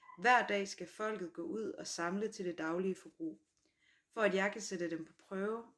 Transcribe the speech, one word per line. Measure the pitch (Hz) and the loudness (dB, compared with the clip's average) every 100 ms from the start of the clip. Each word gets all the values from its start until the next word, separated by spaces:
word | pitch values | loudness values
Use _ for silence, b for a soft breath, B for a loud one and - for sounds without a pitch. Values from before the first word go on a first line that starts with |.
| B - | B 2
Hver | 214 247 208 | 6 6 6
dag | 202 196 | 0 -2
skal | - 175 | -6 -10
folket | - 214 214 175 | -4 -4 -4 -6
gå | - | -6
ud | 170 208 214 | -4 -4 -4
og | - 196 | -6 -6
samle | - 170 196 214 | -4 0 0 -2
til | 208 180 | -2 -4
det | 165 | -2
daglige | 160 170 190 180 | -2 0 0 -2
forbrug, | 165 - 160 156 _ _ b b b b _ | -8 -8 -8 -8 _ _ b b b b _
for | - | 2
at | 208 190 | 4 6
jeg | 196 | 2
kan | 214 | 0
sætte | 196 180 170 | -6 -2 -2
dem | 165 160 | -2 -6
på | |
prøve | - - 190 202 226 226 | -16 -8 -4 -2 -4 -8